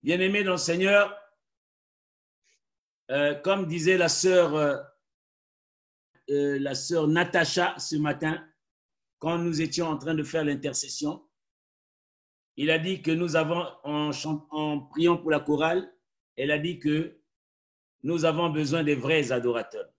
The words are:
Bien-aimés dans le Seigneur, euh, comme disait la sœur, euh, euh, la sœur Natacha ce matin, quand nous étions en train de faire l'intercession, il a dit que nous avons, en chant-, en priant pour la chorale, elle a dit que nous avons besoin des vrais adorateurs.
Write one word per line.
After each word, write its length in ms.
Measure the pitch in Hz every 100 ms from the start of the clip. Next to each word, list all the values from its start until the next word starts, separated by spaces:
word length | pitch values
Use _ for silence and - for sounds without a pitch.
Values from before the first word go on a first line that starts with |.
Bien-aimés 400 | 131 180 185 202
dans 100 | 196
le 40 | 180
Seigneur, 600 | - 170 190 202 202 - - _ _ _ _ _ _ _ _ _ _ _ _ _ _ _ _ _ _
euh, 220 | 135 147 143
comme 300 | 190 196 180
disait 320 | 170 160 185
la 120 | 170
sœur, 460 | - 185 180 165 151
euh, 220 | 147 139 - _ _ _ _ _ _ _ _ _ _ _ _ _ -
euh, 280 | 143 143 139
la 160 | 139 131
sœur 320 | - 170 151
Natacha 720 | 160 175 180 160 - 175 170
ce 160 | - 151
matin, 500 | 151 139 156 160 - _ _ _ _ _ _ _
quand 180 | 151 170
nous 240 | 170 156
étions 260 | 160 - 165
en 100 | 147
train 180 | 139 160
de 80 |
faire 200 | 147 160
l'intercession, 840 | 147 139 147 131 127 - 147 175 _ _ _ _ _ _ _ _ _ _ _ _ _ -
il 120 | 151
a 80 | 160
dit 240 | 170 190
que 100 | 160
nous 260 | 165 175 160
avons, 280 | 156 170 160 - 143
en 260 | 151 151
chant-, 340 | 147 156 151 -
en 320 | 151 151 147
priant 340 | 135 151 170 170
pour 160 | 160
la 80 | 151
chorale, 560 | 147 147 160 175 185 _ _ _ _ -
elle 160 | 139
a 80 | 151
dit 180 | 160 170
que 400 | 151 151 170 - _ _ _ _ _ _ _ _
nous 220 | 139 170 165
avons 240 | 156 170
besoin 340 | 151 147 165
des 120 | 151 143
vrais 360 | 131 160 127
adorateurs. 640 | 127 120 117 110 107 95